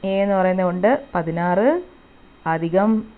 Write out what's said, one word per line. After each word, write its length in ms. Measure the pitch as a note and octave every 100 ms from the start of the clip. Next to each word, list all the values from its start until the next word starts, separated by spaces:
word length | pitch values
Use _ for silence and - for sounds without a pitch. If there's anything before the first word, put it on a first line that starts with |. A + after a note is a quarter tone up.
എ 40 | F#3+
എന്ന് 280 | G3 G3+ G3
പറയുന്നത് 320 | F#3 F#3 F#3
ഉണ്ട് 380 | F3+ G3+ C#4 - F3+
പതിനാറ് 680 | E3 E3 F3 F3+ A#3 E4+ F4+ - - - - - -
അധികം 560 | E3 E3 F3 G#3 A3 G#3+